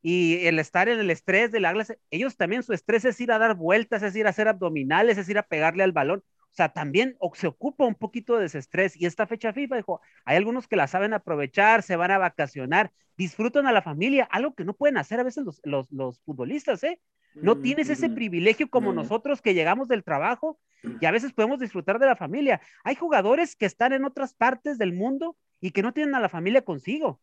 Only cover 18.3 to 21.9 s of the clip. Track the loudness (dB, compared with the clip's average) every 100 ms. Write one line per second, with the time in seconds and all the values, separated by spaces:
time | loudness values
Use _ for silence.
18.3 | 2 2 2 0 0 0 -2 -2 -4 -2
19.3 | -2 0 2 2 0 0 -2 -2 -2 -2
20.3 | -2 -6 -8 _ _ -14 -2 0 0 -2
21.3 | -2 0 0 -6 -4 -2